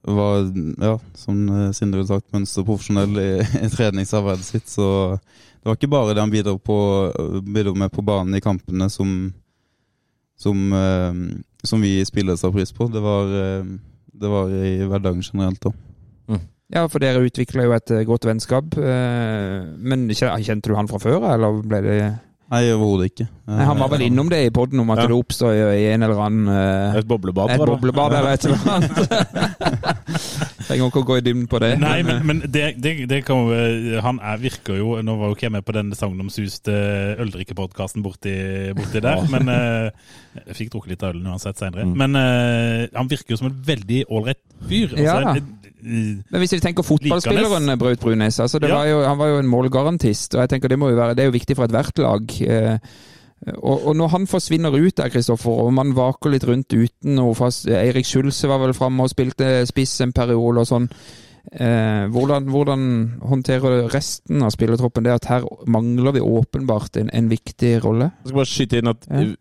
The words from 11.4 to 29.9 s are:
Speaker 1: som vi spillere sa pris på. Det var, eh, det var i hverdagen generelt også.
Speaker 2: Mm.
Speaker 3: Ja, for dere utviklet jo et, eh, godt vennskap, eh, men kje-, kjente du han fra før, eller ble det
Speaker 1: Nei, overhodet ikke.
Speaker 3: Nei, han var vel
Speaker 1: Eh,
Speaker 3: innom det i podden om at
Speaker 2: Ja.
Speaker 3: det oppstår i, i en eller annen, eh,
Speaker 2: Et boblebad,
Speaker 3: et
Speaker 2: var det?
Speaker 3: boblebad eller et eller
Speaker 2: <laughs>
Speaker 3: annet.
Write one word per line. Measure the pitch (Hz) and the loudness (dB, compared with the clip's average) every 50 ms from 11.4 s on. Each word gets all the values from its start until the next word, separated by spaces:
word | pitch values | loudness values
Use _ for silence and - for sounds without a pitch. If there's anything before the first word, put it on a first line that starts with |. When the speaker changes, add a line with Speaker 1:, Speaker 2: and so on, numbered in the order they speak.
| - _ _ _ - | -14 _ _ _ -4
Speaker 1:
som | - 110 110 | -2 0 2
vi | 104 101 98 95 95 | 2 2 2 2 0
spillere | - - 104 98 92 90 | 0 -2 -2 0 0 0
sa | 85 - 92 | 0 0 0
pris | 95 98 92 - - | 0 0 -2 -4 -4
på. | - 120 117 | -4 -4 -2
Det | 113 110 | -2 -2
var, | 104 104 104 101 101 98 | -2 0 0 0 0 0
eh, | 98 98 95 95 95 95 92 95 95 101 - - - _ _ - _ | -2 -2 -2 -2 -4 -6 -6 -8 -12 -14 -16 -20 -20 _ _ -20 _
det | - 104 104 | -8 -4 -2
var | 104 98 95 95 | 0 0 0 -2
i | 98 95 95 95 92 95 98 | -2 -2 0 0 0 -2 -2
hverdagen | 95 98 98 98 92 87 87 | -2 -2 -2 0 -2 -2 -2
generelt | 98 - - 101 95 92 92 - - | -6 -6 -4 -2 -2 -2 -2 -2 -4
også. | 101 107 - - - - - - - - _ _ - | -6 -6 -6 -14 -20 -20 -20 -20 -20 -20 _ _ -6
Speaker 2:
Mm. | 110 98 85 - _ _ _ _ | -6 -6 -6 -10 _ _ _ _
Speaker 3:
Ja, | - 165 170 | -2 -2 -2
for | 156 - 151 135 | 0 0 0 0
dere | 135 127 127 127 | 2 2 2 2
utviklet | 123 - - 127 - - 131 123 | 2 0 -2 -6 -2 -2 0 2
jo | 120 117 | 2 2
et, | 117 _ - | 0 _ 0
eh, | 117 110 110 | 0 0 2
godt | 110 117 117 - | 0 0 0 0
vennskap, | 113 110 113 - - 127 131 147 160 160 | -2 -2 -2 -2 -2 -2 -2 -2 -2 -4
eh, | 151 147 135 127 127 123 123 120 120 117 110 110 104 101 95 98 95 90 80 78 | -2 -2 0 0 0 0 -2 -2 -2 -2 -2 -2 -4 -4 -4 -4 -6 -8 -10 -12
men | 76 110 127 131 131 123 110 | -8 -4 -2 -2 0 0 -2
kje-, | 107 101 127 123 80 107 104 | 0 0 0 0 0 -2 -2
kjente | 110 110 104 - 110 | -2 -4 -4 -2 -2
du | 107 | 0
han | 107 104 | 0 0
fra | 101 110 101 - | -2 -4 -2 0
før, | 113 135 185 233 196 135 | 0 0 2 2 0 2
eller | 113 110 104 107 107 | 2 2 0 0 -2
ble | 107 107 107 101 101 | -2 -2 -2 0 0
det | 101 104 104 104 104 110 117 - _ _ _ _ - | 0 0 0 0 -2 -4 -6 -12 _ _ _ _ -2
Speaker 1:
Nei, | 120 120 120 117 113 | 0 2 2 2 2
overhodet | 107 107 104 101 95 90 98 | 2 2 2 4 2 0 -2
ikke. | _ - 113 - - - - | _ -6 -8 -8 -8 -16 -10
Speaker 3:
Nei, | 113 107 107 139 | -4 0 2 2
han | 143 147 139 | 2 4 2
var | 131 135 | 2 0
vel | 147 139 | 0 2
Speaker 1:
Eh, | 123 120 | 2 2
Speaker 3:
innom | 123 131 147 170 | 2 2 2 2
det | 175 160 135 | 2 2 2
i | 117 | 2
podden | 113 120 123 131 135 131 | 2 2 0 2 0 0
om | 117 113 | 2 2
at | 110 110 | 2 2
Speaker 2:
Ja. | 117 | 2
Speaker 3:
det | 123 117 | 4 2
oppstår | 120 123 _ - - 123 117 110 | 2 0 _ -2 0 2 2 4
i, | 107 107 104 101 101 104 | 4 4 4 4 4 2
i | 107 110 | 2 2
en | 113 113 | 2 2
eller | 110 107 101 | 2 2 0
annen, | 107 107 107 110 107 101 | 0 0 2 2 2 2
eh, | 101 98 95 98 95 98 98 101 107 113 | 2 2 2 2 2 2 0 2 0 0
Speaker 2:
Et | 110 | 0
boblebad, | 110 120 107 92 95 90 95 98 - | 0 -2 -2 -2 -2 0 0 2 2
Speaker 3:
et | 123 139 | 2 2
Speaker 2:
var | 151 | 2
det? | - - 123 | 2 2 2
Speaker 3:
boblebad | 123 127 - 143 143 147 - | 0 0 2 2 2 2 2
eller | 143 135 139 139 | 2 2 2 0
et | - - | 0 2
eller | 139 139 202 - | 2 0 2 2
Speaker 2:
<laughs> | - 202 | 0 2
Speaker 3:
annet. | 185 - - - - 196 - 233 220 - - - 180 170 208 180 - - 170 - 117 - - | 2 0 0 2 0 0 2 2 0 0 -2 -2 -4 -4 -4 -4 -4 -4 -2 -2 -2 -4 -4